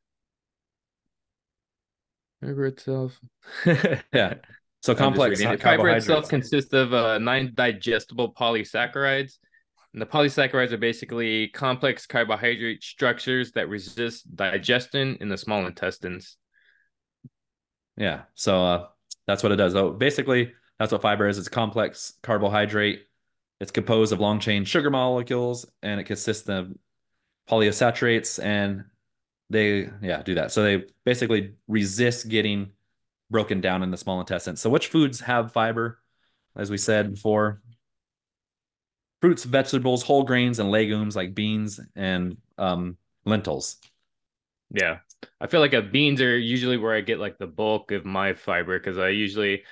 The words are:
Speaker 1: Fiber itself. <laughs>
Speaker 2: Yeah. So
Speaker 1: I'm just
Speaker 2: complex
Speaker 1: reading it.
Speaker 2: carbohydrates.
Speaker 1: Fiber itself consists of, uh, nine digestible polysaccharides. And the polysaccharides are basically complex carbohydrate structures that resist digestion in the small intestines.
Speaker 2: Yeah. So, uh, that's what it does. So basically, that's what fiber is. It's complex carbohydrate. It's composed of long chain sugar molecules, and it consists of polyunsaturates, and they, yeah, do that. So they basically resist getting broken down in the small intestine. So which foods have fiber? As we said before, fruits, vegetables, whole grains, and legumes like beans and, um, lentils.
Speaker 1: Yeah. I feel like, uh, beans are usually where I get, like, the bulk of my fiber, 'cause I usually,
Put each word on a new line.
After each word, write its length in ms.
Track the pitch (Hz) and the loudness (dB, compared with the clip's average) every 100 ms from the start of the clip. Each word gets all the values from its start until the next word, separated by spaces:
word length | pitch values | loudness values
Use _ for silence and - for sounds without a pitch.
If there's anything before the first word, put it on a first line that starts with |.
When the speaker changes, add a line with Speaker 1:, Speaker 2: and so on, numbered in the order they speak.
| _ _ _ _ _ _ _ _ _ _ _ _ _ _ _ _ _ _ _ _ _ _ _ _ | _ _ _ _ _ _ _ _ _ _ _ _ _ _ _ _ _ _ _ _ _ _ _ _
Speaker 1:
Fiber 260 | 131 139 135 | -8 -4 -4
itself. 520 | 135 - 131 131 - 120 _ | -4 -4 -4 -4 -8 -20 _
<laughs> 220 | - - 175 147 185 135 - | -18 0 2 4 2 0 2
Speaker 2:
Yeah. 220 | 131 95 - - - _ _ | 2 2 -2 -14 -20 _ _
So 100 | - | 0
Speaker 1:
I'm 40 | 117 | 4
just 20 | |
Speaker 2:
complex 400 | 135 135 123 98 | 4 4 4 4
Speaker 1:
reading 140 | 110 | 0
it. 60 | 104 | 2
Speaker 2:
carbohydrates. 460 | - 160 - 117 113 | 4 4 4 4 4
Speaker 1:
Fiber 120 | 156 | 2
itself 100 | 151 | 2
consists 440 | 143 123 147 139 | -2 0 -2 2
of, 200 | 139 127 | 2 4
uh, 260 | 123 117 107 | 2 2 0
nine 340 | 117 131 131 | 0 0 -2
digestible 800 | 117 120 101 120 110 - 117 113 | 0 0 0 0 -2 -2 -4 -4
polysaccharides. 1040 | - 117 113 101 110 120 139 135 135 135 - _ _ _ _ _ | 0 0 0 -2 -4 -4 -2 -2 -2 -4 -14 _ _ _ _ _
And 80 | - | -12
the 60 | 110 | -2
polysaccharides 640 | 156 147 143 131 135 123 | 2 2 2 2 2 0
are 60 | 113 | 0
basically 680 | 117 113 113 117 113 110 107 | -2 -2 -8 -4 -2 -2 -4
complex 580 | - 131 127 135 117 - | -2 -2 0 -2 -2 -2
carbohydrate 760 | 127 113 107 120 120 117 107 | -2 0 0 0 -2 -6 -8
structures 680 | - - 127 117 - 127 120 | -14 -2 0 0 -2 -2 -2
that 160 | 113 85 | -4 -4
resist 680 | 101 92 - 117 - - 87 | -8 -10 -6 -6 -6 -16 -4
digestion 800 | 98 95 90 123 - 139 135 - | -2 -2 0 0 0 -4 -4 -4
in 80 | 104 | -6
the 80 | 95 | -6
small 300 | - 104 90 | -2 -2 -2
intestines. 680 | - 95 - 92 90 - _ _ _ _ _ _ _ _ _ - _ _ _ _ _ _ - | -4 -6 -6 -10 -10 -16 _ _ _ _ _ _ _ _ _ -20 _ _ _ _ _ _ -4
Speaker 2:
Yeah. 260 | 101 76 - | -4 -4 -12
So, 300 | - - 92 | -4 0 2
uh, 220 | 90 87 - _ _ - - | 4 0 -4 _ _ -10 -4
that's 160 | 98 | 0
what 100 | 107 | 2
it 40 | 101 | 4
does. 160 | 92 | 4
So 180 | 95 92 | 4 0
basically, 600 | 95 135 143 135 123 120 - _ _ | 2 0 0 0 0 0 -8 _ _
that's 140 | 107 | -2
what 100 | 104 | 0
fiber 240 | 107 104 101 | 2 2 2
is. 100 | 101 | 0
It's 100 | 87 | -4
complex 640 | 120 110 110 95 - - - | -4 -2 0 -2 -4 -16 -12
carbohydrate. 840 | - 107 101 104 107 107 104 - - _ _ _ _ _ | -4 0 2 0 0 0 0 -2 -12 _ _ _ _ _
It's 100 | 98 | -4
composed 420 | - 98 110 110 | -4 2 2 4
of 60 | 95 | 2
long 200 | 101 107 | 0 0
chain 240 | 110 101 | 0 -2
sugar 240 | 95 175 143 | 0 0 0
molecules, 800 | 135 127 127 120 123 123 120 - _ | 0 0 -2 -2 -2 -2 -4 -12 _
and 180 | 104 101 | -6 -6
it 40 | |
consists 440 | - 101 - 107 - | -4 -4 -4 -4 -4
of 240 | 95 92 - _ _ _ _ _ _ - | -6 -6 -14 _ _ _ _ _ _ 0
polyunsaturates, 920 | 113 104 - 120 113 120 113 - - | 2 4 4 0 2 2 2 -2 -6
and 440 | 104 104 101 98 - _ _ _ _ _ _ | -2 0 -2 -4 -10 _ _ _ _ _ _
they, 400 | 107 104 101 - 101 | 2 2 0 -2 -6
yeah, 220 | 98 80 | -4 -4
do 140 | - 87 | -2 -2
that. 140 | 76 | 0
So 120 | 110 | 2
they 220 | 104 98 - _ | 4 2 -2 _
basically 520 | 123 123 113 110 98 - - | -2 0 2 0 0 -10 -2
resist 640 | 107 98 98 123 120 113 | -2 0 2 0 0 -2
getting 400 | 110 104 101 98 _ _ _ _ _ _ | 0 0 -4 -6 _ _ _ _ _ _
broken 320 | 110 104 98 | -2 0 0
down 220 | 92 92 | 0 0
in 80 | 92 | -2
the 80 | 90 | -6
small 200 | - 92 | -6 -6
intestine. 380 | 90 90 92 80 | -4 -6 -6 -4
So 140 | 113 | 0
which 160 | 143 - | 0 2
foods 340 | 165 143 120 | 2 2 0
have 320 | 120 120 113 | -2 -2 0
fiber? 480 | 117 113 117 117 117 _ _ _ _ _ - | 0 0 -2 -6 -8 _ _ _ _ _ -10
As 140 | 104 | -6
we 80 | 101 | -2
said 340 | - 107 104 | 2 2 0
before, 460 | 98 110 107 107 104 - _ _ _ _ _ _ _ _ _ _ _ _ _ _ _ | -2 0 2 0 -4 -16 _ _ _ _ _ _ _ _ _ _ _ _ _ _ _
fruits, 240 | 180 165 | 4 4
vegetables, 580 | 123 135 131 135 127 123 | 2 0 2 0 0 0
whole 200 | - 139 | 2 2
grains, 340 | 131 123 123 117 | 4 2 2 0
and 120 | 101 | 2
legumes 440 | 107 107 107 107 | 2 2 0 -4
like 200 | 101 92 | -4 -6
beans 440 | 98 107 107 107 101 - | -4 -2 -2 -4 -8 -16
and, 440 | 101 95 92 90 87 _ - | -6 -2 -2 -2 -8 _ -6
um, 400 | 95 90 90 90 _ _ 101 | -4 -2 -6 -10 _ _ -2
lentils. 500 | 107 92 69 - - _ _ _ _ _ _ _ _ _ | -2 -2 -6 -8 -14 _ _ _ _ _ _ _ _ _
Speaker 1:
Yeah. 280 | 104 87 80 _ _ - _ | -2 -2 -2 _ _ -20 _
I 80 | - | 0
feel 120 | 170 | 4
like, 140 | 147 | 4
uh, 80 | 127 | 4
beans 380 | 101 127 147 135 | 2 2 4 4
are 160 | 123 120 | 4 2
usually 380 | 117 123 127 123 | 2 0 0 0
where 160 | 110 | 0
I 80 | 110 | 0
get, 160 | 101 101 | 0 -4
like, 180 | 101 - | -4 -8
the 100 | 92 | -10
bulk 440 | 82 107 107 - | -2 0 0 -2
of 120 | 101 95 | -6 -2
my 260 | 95 98 | -2 0
fiber, 460 | 90 - 87 87 92 | -2 -2 -2 0 -4
'cause 180 | 101 92 | -4 -2
I 120 | 92 | 0
usually, 560 | 104 104 104 101 98 - | 0 -2 0 0 -2 -6